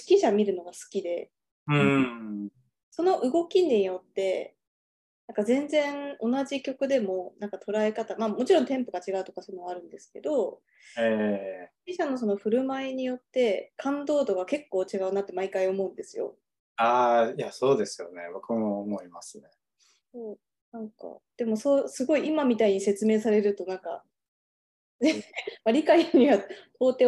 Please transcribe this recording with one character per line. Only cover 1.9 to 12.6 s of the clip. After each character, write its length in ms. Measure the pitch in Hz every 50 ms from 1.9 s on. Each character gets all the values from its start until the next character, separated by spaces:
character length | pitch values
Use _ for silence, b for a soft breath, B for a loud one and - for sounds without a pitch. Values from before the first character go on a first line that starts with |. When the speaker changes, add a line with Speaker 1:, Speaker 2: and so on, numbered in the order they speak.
| 139 135 131 123 117 117 110 107 107 101 104 101 - _ _ _ _ _ _ _
Speaker 1:
そ 100 | _ - 330
の 180 | 370 370 -
動 260 | - 254 254 339 339 339
き 160 | - 381 359
に 200 | 311 247 208 196
よ 200 | 190 185 185 - _
っ 60 | _
て、 420 | 190 190 190 185 - - - - _ _ _ _ _ _ _ _ _ _ _ _ _ _ -
な 40 |
ん 40 | 226
か 80 | - 208
全 240 | 220 247 277 294 294
然 500 | 302 302 285 285 285 285 285 285 277 -
同 240 | - 233 247 269 277
じ 180 | 262 285 269
曲 260 | - 277 262 - 277 262
で 120 | 277 262
も、 340 | 214 190 185 185 180 185 - -
な 80 | 202 202
ん 20 |
か 80 | - 190
捉 240 | - - 202 214
え 120 | 214 214 214
方、 220 | 226 220 - 180 -
ま 80 | 226
あ、 40 | 220
も 140 | 202 - 254
ち 100 | - 381
ろ 80 | 320
ん 40 | 254
テ 100 | - 269
ン 100 | 262 247
ポ 60 | -
が 80 | - 180
違 120 | - - 190 190
う 20 | 185
と 80 | -
か 100 | - 185
そ 120 | - - 196
う 20 |
い 20 | 180
う 40 |
の 40 | 175 180
は 40 |
あ 40 | 180
る 80 | 180 175
ん 60 | 165
で 80 | 165 170
す 140 | - _
け 80 | - -
ど、 400 | 214 285 302 262 190 - - - _ B B B B B B 117
Speaker 2:
え 720 | 113 113 110 107 107 104 101 98 98 95 95 - - -
え。 20 | _ _ _
Speaker 1:
指 120 | 359 359 -
揮 60 | 339
者 80 | 285
の 60 | 262 254
そ 80 | 240
の 100 | 208 202
振 160 | 202 - 220
る 120 | 220 254